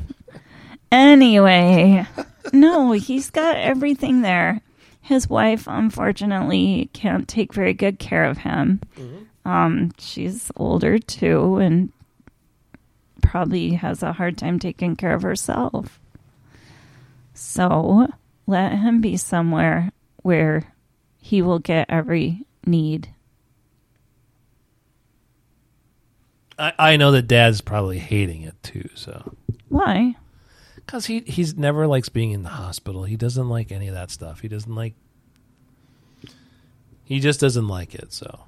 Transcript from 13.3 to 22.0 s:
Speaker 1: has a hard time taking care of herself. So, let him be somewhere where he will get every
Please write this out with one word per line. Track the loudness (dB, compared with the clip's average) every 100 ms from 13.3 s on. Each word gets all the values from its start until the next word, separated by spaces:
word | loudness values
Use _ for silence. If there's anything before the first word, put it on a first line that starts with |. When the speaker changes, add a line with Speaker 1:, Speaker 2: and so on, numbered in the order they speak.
| 0 -2 -2 -2
Speaker 1:
has | -2 -4 -6
a | -6
hard | -4 -6 -4
time | -4 -4
taking | -4 -4 -4
care | -2 -2
of | -2
herself. | -2 -6 -4 -4 -4 -6 -10 -16 _ -20 _ _ _ _ -20 -20 -20 -20 -20 _ _
So, | -20 -8 -2 0 0 2 4 2 -2 _ _ -4
let | -2 0 0
him | 0 0
be | 0 -4
somewhere | -2 -2 0 0 0 0 -4 -8 _ _
where | 0 2 2 -2 -6 _ _ _ _ _
he | -2 0
will | 2 0
get | 0 -2 0
every | -2